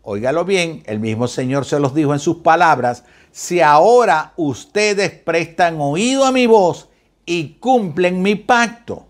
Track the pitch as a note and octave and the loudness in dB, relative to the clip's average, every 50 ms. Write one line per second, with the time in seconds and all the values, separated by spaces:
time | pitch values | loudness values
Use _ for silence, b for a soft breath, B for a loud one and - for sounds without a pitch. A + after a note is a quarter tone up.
0 | _ - G2+ G#2 A2 B2+ C#3+ E3 F3+ F3 G3 F#3 F3 E3 D#3+ D#3 - - A2+ G#2+ | _ -8 -8 -4 -4 -2 -2 -2 -2 -2 -2 -2 -2 -4 -6 -12 -12 -10 -8 -6
1 | A2 A2 A2 A2 A#2+ A#2+ - - C3 B2+ C3+ C#3+ C3 - - D3 C#3+ C3+ B2+ D#3 | -4 -4 -4 -4 -4 -6 -4 -6 -4 -2 -4 -4 -4 -2 -2 -2 -2 0 0 0
2 | D#3+ C#3 D3 C#3+ C#3+ F3 E3 E3 - E3+ D#3+ E3 F3 E3 D3+ C#3+ A#2+ B2 B2 - | -2 0 -2 -2 -2 -4 -4 0 2 2 2 4 4 2 2 2 0 -4 -4 -6
3 | _ b b b b b b - - - F3+ F3+ D#3+ D3+ D3 D3+ E3+ G#3+ A#3+ B3 | _ b b b b b b -16 -10 -4 0 2 4 4 6 6 6 6 6 4
4 | A#3+ G3+ E3+ D#3 D3+ - _ - E3 D3 B2+ - - _ _ G3+ G#3+ G#3 G#3 F#3+ | 4 4 2 0 -2 -8 _ -6 -4 -4 -4 -8 -12 _ _ -2 -2 0 0 -2
5 | G3+ F3 - - _ - D#3+ E3+ E3+ D#3+ - - F3+ E3+ E3 D#3 D3 C#3+ C#3+ D#3+ | -2 -4 -6 -8 _ -4 -2 -2 -2 -4 -2 0 0 0 0 -2 -4 -4 -2 -2
6 | G#3+ B3 C4 C4+ C4+ C4 C4 C4 B3 A#3 A3+ A3 F#3+ E3+ D3 - - _ _ _ | -2 0 0 2 0 2 2 2 4 4 4 4 4 2 0 -4 -10 _ _ _
7 | _ _ _ _ _ - E3+ F3 D#3+ C#3 - _ - B3 C4 B3 G#3 F3+ C#3+ E3 | _ _ _ _ _ -6 -4 -4 -4 -6 -12 _ -2 0 0 0 0 -2 -4 -2
8 | F3+ F3+ F3+ F#3 F#3 G3+ G#3+ G#3 G#3+ - B3 A#3 A#3 A3+ A3+ - _ - G2+ E2 | -2 -2 0 0 0 -2 -2 -2 0 0 2 2 2 -2 -4 -14 _ -14 -14 -14
9 | - | -14